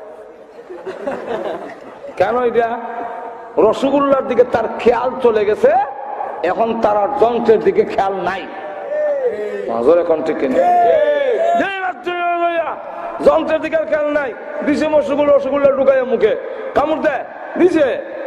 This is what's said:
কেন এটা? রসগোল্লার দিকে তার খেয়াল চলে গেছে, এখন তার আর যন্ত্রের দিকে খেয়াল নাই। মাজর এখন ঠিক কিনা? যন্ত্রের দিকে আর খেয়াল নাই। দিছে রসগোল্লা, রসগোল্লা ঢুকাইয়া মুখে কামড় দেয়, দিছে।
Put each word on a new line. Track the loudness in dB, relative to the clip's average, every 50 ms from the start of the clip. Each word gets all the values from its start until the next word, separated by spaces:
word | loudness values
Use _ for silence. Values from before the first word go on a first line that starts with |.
| -18 -18 -18 -18 -20 -20 -20 -20 -20 -20 -20 -20 -18 -16 -14 -12 -12 -12 -10 -8 -8 -8 -8 -8 -8 -8 -8 -6 -6 -6 -8 -8 -10 -14 -16 -16 -18 -18 -18 -16 -16 -8 -2
কেন | 0 0 0 2 0
এটা? | 0 0 2 0 0 0 -2 -6 -8 -8 -8 -8 -8 -8 -10 -10 -12 -12 -14 -14 -14 -6 0 2
রসগোল্লার | 4 4 4 2 0 2 2 4 4 4 2 2 2 0
দিকে | 2 2 2
তার | 2 2 -2 -2 -2 -4 0
খেয়াল | 2 2 2 2 0 -2 -2 2
চলে | 2 2 4 2 2
গেছে, | 0 0 4 4 4 4 4 0 -2 -6 -12 -12 -10 -8 -8 -8 -8 -6 -4
এখন | -2 -2 0 0 0 0 0 0
তার | 0 2 2
আর | 2 0 0 2 2
যন্ত্রের | 2 2 2 2 4 4 4 6
দিকে | 4 2 2 2 2
খেয়াল | 0 0 -2 -2 0 -2
নাই। | -2 -4 -4 -4 -6 -8 -10 -12 -12 -12 -12 -12 -10 -8 -6 -4 -2 0 0 0 0 -2 -2 -2 -4 -6 -6 -6 -6 -6 -4
মাজর | -2 0 4 4 4 4
এখন | 4 2 0 0
ঠিক | 0 -2 -2 -2
কিনা? | -2 0 2 2 4 4 4 4 4 4 4 4 4 2 2 0 0 0 0 0 0 2 2 0 0 -2 -2 -4 -6 -6 -6 -6 -6 -6 -4 -2 -2 -2 0 0 0 0 0 -2 -4 -4 -6 -10 -10 -12 -12 -10 -10 -10 -4 2 4
যন্ত্রের | 4 4 4 2 0 -2 -2
দিকে | -2 0 -2
আর | -2 0
খেয়াল | 0 -2 -2 0
নাই। | 0 0 -2 -2 -4 -6 -10 -10 -10 -8 -4 -2
দিছে | 0 0 0 2 2
রসগোল্লা, | 2 2 2 2 0 2 4 4 4
রসগোল্লা | 4 4 2 0 2 4 4
ঢুকাইয়া | 4 4 4 4 4 4 2
মুখে | 0 0 2 2 2 2 0 -4 -8 -10 -10 -6 -2 0
কামড় | 0 2 2 0 0
দেয়, | 0 0 -2 -2 -6 -8 -12 -14 -12 -6 0 4
দিছে। | 4 4 4 4 2 2 0 -2 -6 -8 -10 -10 -10